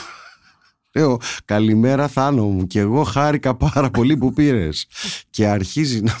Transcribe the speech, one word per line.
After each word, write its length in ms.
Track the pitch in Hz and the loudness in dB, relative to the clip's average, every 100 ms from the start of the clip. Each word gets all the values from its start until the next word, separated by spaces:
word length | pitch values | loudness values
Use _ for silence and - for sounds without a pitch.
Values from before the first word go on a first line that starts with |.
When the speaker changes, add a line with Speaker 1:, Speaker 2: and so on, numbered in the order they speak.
| - - - _ _ _ _ _ _ | -14 -20 -20 _ _ _ _ _ _
Speaker 1:
Λέω, 240 | 139 151 117 - - | 0 0 0 -6 -12
«Καλημέρα, 640 | - 107 110 107 123 135 143 | -2 0 2 4 2 2 0
Θάνο 360 | 135 139 135 | 0 0 0
μου, 220 | 104 95 92 | 0 -2 -2
και 140 | 104 | 0
εγώ 220 | 101 131 | 0 0
χάρηκα 520 | 151 139 147 147 135 120 | 0 0 0 0 -2 0
πάρα 340 | 147 - 135 | 0 2 0
πολύ 260 | 120 123 147 | 2 2 2
που 160 | 127 | 0
πήρες». 540 | 131 147 120 80 76 - - | 2 2 2 -2 -6 -10 -10
Speaker 2:
<laughs> 260 | 196 - - | -10 -10 -10
Speaker 1:
Και 160 | - 107 | 0 2
αρχίζει 540 | 104 92 151 151 117 | 2 -2 -2 -2 0
να 160 | 110 - | -2 0